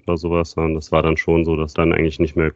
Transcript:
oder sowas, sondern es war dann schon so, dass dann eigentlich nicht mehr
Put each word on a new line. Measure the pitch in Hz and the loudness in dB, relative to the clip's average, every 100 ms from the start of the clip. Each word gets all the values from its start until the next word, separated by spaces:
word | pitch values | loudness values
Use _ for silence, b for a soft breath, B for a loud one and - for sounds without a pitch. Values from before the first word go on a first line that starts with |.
| - | -2
oder | 85 | -2
sowas, | 85 85 80 | 0 -2 -2
sondern | - 80 80 | -2 -2 -2
es | - | 0
war | 80 | 0
dann | 80 80 | 2 0
schon | - 82 82 | 2 2 2
so, | 80 | -2
dass | 76 | -2
dann | - 82 | 0 2
eigentlich | - 80 - | 2 0 0
nicht | 85 - | -2 0
mehr | 78 | -2